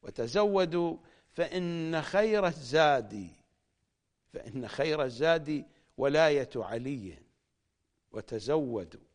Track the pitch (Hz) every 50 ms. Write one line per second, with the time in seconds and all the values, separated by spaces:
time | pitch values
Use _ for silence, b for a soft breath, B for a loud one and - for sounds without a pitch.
0 | - - - - 120 117 123 196 208 208 202 196 185 170 156 175 170 170 165 -
1 | b b b b b b _ - 170 147 147 185 180 175 170 170 165 160 165 160
2 | 151 - - 196 214 220 214 208 196 175 165 160 147 120 127 160 160 151 143 131
3 | 117 104 - 104 95 85 - _ _ _ _ _ _ _ _ _ _ _ _ _
4 | _ _ _ _ _ _ _ - - - - 135 123 107 - - 143 160 151 151
5 | 143 131 120 113 143 160 165 165 151 143 156 147 - b b b b b b -
6 | 127 139 143 156 160 156 147 143 131 113 - 123 104 92 107 117 123 131 143 131
7 | 101 92 80 - - _ _ _ _ _ _ _ _ _ _ _ _ _ _ _
8 | _ _ - 107 104 - - 110 98 113 147 160 147 127 117 107 90 85 - -
9 | _ _ _